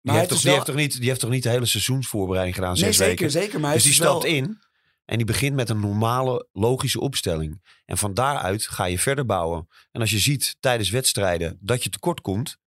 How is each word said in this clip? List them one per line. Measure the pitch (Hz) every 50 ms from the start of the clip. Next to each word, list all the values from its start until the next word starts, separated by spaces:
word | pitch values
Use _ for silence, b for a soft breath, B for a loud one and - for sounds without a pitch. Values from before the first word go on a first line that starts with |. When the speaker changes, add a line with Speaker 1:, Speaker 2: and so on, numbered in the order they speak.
Speaker 1:
Maar | _ 135 143
Speaker 2:
Die | 156
Speaker 1:
hij | 175 180
Speaker 2:
heeft |
toch, | 139
Speaker 1:
is | - -
Speaker 2:
die | - 160
Speaker 1:
wel | 139 -
Speaker 2:
heeft | - 131
toch | 147 151 139 -
niet, | 127
die | 120 123
heeft | 135 -
toch | - 113
niet | 127 131 120
de | 117
hele | 117 127 120
seizoensvoorbereiding | 110 - 107 95 - 127 135 123 - - 107 95 90 92 92 92 92 92
gedaan, | 101 95 90 90
Speaker 1:
Nee, | - -
Speaker 2:
zes | - -
Speaker 1:
zeker, | - 190 - 90 - 180
Speaker 2:
weken? | 151
Speaker 1:
zeker, | 135 165 202 208 - -
maar | 151 143
hij | 151 160
Speaker 2:
Dus | -
Speaker 1:
is | 147 143
Speaker 2:
die | -
Speaker 1:
dus | 170 151
wel | 151 165
Speaker 2:
stapt | - 151 165
in | 139 131 175 220 _ _ _ _ _ _ _ _ _ _
en | - -
die | 113 117
begint | 101 - - 135 143 139
met | 135 120 104
een | 113 107
normale, | 101 101 101 107 110 113 120 127 131 127 123 120 - _
logische | _ 92 104 120 123 98 - 123 - 110
opstelling. | - 139 131 - - 98 85 78 80 76 76 - _ _ - _ _
En | - -
van | 92 - 104 95
daaruit | 101 127 139 143 - - 90 98 107 -
ga | - - - 101
je | 90 90 90
verder | - 135 139 135 139
bouwen. | 110 98 90 85 82 85 80 80 b b b b b
En | b -
als | 117 101
je | 107 104
ziet | 92 131 143 127 - - - _
tijdens | - 131 123 117 104 90
wedstrijden | 101 131 127 - - - 101 92 87 85 82 82 - 90
dat | 98 98 120 123 -
je | 101
tekort | - - - 175 170 -
komt | - - 95 101 143 - - _ _